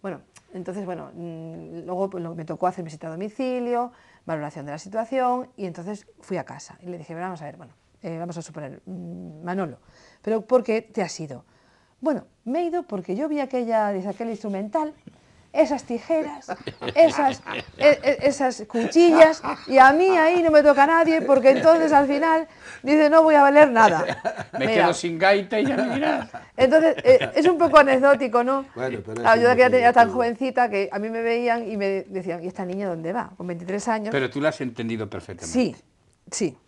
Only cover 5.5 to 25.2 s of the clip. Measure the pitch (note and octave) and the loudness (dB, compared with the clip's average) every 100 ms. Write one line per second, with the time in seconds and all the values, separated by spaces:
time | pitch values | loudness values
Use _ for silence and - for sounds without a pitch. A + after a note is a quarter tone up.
5.5 | - F#3+ E3+ F3 G#3 _ _ _ F#3 C3 | -12 -12 -12 -12 -14 _ _ _ -10 -10
6.5 | C3+ - - F3 F3 D3+ E3 F#3 F3 D#3 | -16 -20 -20 -16 -16 -14 -12 -12 -12 -16
7.5 | - D3 _ _ _ F#3+ E3 F3 E3+ D#3+ | -18 -20 _ _ _ -14 -12 -12 -12 -14
8.5 | D#3 C#3+ C3+ - F#3 E3+ F3 F3+ D#3 F3 | -16 -16 -18 -18 -16 -16 -16 -18 -16 -10
9.5 | F#3 F3 - _ _ _ _ - A3 G#3+ | -8 -8 -10 _ _ _ _ -6 -6 0
10.5 | B3+ A#3 A3 A3+ - F3 - D#3 B2 _ | -2 0 -6 -6 -8 -8 -8 -14 -14 _
11.5 | _ _ _ _ _ D4 C4 - _ - | _ _ _ _ _ -4 -4 -8 _ -8
12.5 | C#4+ F4 F4 - G3+ E3+ G3 D4+ D4 C4+ | -6 -4 -6 -8 -10 -8 -6 -4 -4 -4
13.5 | C4 A#3 A3 G#3 G3 F#3+ G3 A#3 A3 G#3+ | -6 -2 -2 -2 -4 -8 -8 -10 -10 -8
14.5 | G3 G#3 A3 B3 - - _ _ _ _ | -8 -6 -6 -6 -10 -20 _ _ _ _
15.5 | - D4+ C#4 - A#3 - D#4+ D4+ - - | -2 0 0 -6 -10 -4 -4 -4 -10 -14
16.5 | F3+ - - - - D#4+ - C#4 - - | -14 -12 -12 -6 4 4 4 -2 -2 -10
17.5 | G#3 - - D4 D4 B3+ C#4 C4+ C#4 C4 | -12 -12 2 2 2 0 0 -2 0 -4
18.5 | A#3+ G#3+ A#3 A3+ D#4+ F4 D#4+ D#4+ D#4+ - | -4 -8 -6 0 4 4 8 6 4 -8
19.5 | D4 - C4 C4 D4+ F#4+ F#4 D#4+ F4+ E4 | -10 0 6 6 6 2 4 2 2 4
20.5 | D4+ D4 C4+ C#4 E4 E4 D#4+ A#3+ C4+ B3+ | 6 6 4 4 4 2 0 2 4 6
21.5 | C4+ D#4+ E4 D#4+ C#4+ C#4 C#4+ D#4+ D#4+ D#4+ | 6 4 4 4 2 2 0 0 0 -2
22.5 | - - - B3+ D4+ D4+ D#4+ D#4+ D4+ C#4 | -14 -20 -12 0 4 6 6 6 6 6
23.5 | C#4+ D4+ A3+ A3 E3 - - - - - | 8 6 6 4 4 -4 -4 -6 -8 -12
24.5 | A3+ - A3 E3+ E3+ F3 E3 | -6 -2 2 2 0 -6 -2